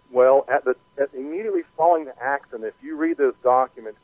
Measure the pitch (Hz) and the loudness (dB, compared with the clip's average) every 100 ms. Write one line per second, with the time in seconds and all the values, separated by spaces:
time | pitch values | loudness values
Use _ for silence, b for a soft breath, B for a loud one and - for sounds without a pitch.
0 | _ 123 127 135 131 139 127 127 _ - | _ 2 6 4 2 -2 0 -4 _ -6
1 | 139 127 139 170 220 185 165 - 165 165 | -6 -6 -10 -8 -4 -4 -6 0 2 2
2 | 139 123 127 139 - 117 110 - 143 156 | -2 -8 -6 -6 -6 -12 -12 -12 -12 -6
3 | 165 160 135 - 123 127 131 - 110 107 | -4 0 0 0 2 2 0 -6 -18 -18